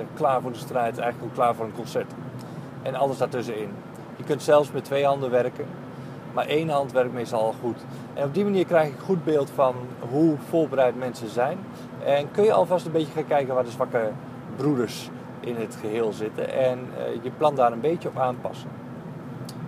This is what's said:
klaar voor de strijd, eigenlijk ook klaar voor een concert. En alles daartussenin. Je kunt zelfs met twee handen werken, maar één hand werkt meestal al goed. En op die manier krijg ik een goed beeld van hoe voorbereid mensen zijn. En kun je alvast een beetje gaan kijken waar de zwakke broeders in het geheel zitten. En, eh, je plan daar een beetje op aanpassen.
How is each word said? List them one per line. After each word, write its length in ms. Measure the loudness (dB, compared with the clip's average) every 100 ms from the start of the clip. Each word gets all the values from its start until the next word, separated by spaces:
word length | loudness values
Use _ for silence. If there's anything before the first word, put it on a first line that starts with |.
| -6
klaar 260 | 0 2 4
voor 120 | 0
de 60 | -6
strijd, 400 | -4 0 0 0
eigenlijk 320 | -2 -2 -4
ook 40 |
klaar 200 | 2 4
voor 100 | 4
een 100 | -4
concert. 380 | -6 -4 -4 -4 -8 -10 -10 -10 -12 -12 -8
En 120 | -6
alles 240 | 0 0 2
daartussenin. 520 | 0 0 -4 -4 -6 -8 -12 -14 -14 -10
Je 80 |
kunt 180 | -4 0
zelfs 300 | 6 6 6
met 120 | -2
twee 220 | 0 2 4
handen 240 | 2 4
werken, 340 | 4 2 -2 -8 -10 -12 -12 -12 -12 -6
maar 140 | -4 2
één 220 | 2 2
hand 240 | 2 4
werkt 200 | 2 2
meestal 280 | 0 -2 2
al 140 | 2 0
goed. 220 | -4 -4 -8 -12 -10
En 100 | -4
op 100 | 0
die 100 | 2
manier 220 | 2 2 4
krijg 220 | 4 4
ik 60 | 0
een 80 |
goed 200 | 0 0
beeld 260 | 4 2 2
van 240 | 4 2 2 -6 -10 -2
hoe 260 | 4 4 4 0
voorbereid 500 | 2 2 4 4 2
mensen 300 | -4 -6 -4
zijn. 300 | 0 0 -2 -8 -14 -14 -4
En 260 | 2 2 2
kun 140 | 4
je 80 | 6
alvast 340 | 6 4 2 2
een 60 |
beetje 200 | 0 0
gaan 140 | -4 2
kijken 280 | 2 4
waar 100 | 0
de 60 | 0
zwakke 400 | -2 0 0 0 -4 -10 -12 -12 -2
broeders 540 | 2 2 0 -4 -10 -12 -14 -10
in 160 | -6 -6
het 200 | -6 -6
geheel 320 | -4 0 0
zitten. 400 | -2 -4 -4 -2
En, 260 | 2 2 2
eh, 440 | -6 -6 -4 -4
je 80 | -6
plan 240 | 2 2
daar 180 | 6 4
een 80 | 4
beetje 280 | 0 0 -2
op 100 | 0
aanpassen. 520 | 0 0 -6 -8 -10 -12 -12 -12 -12 -12 -12 -10 -10 -10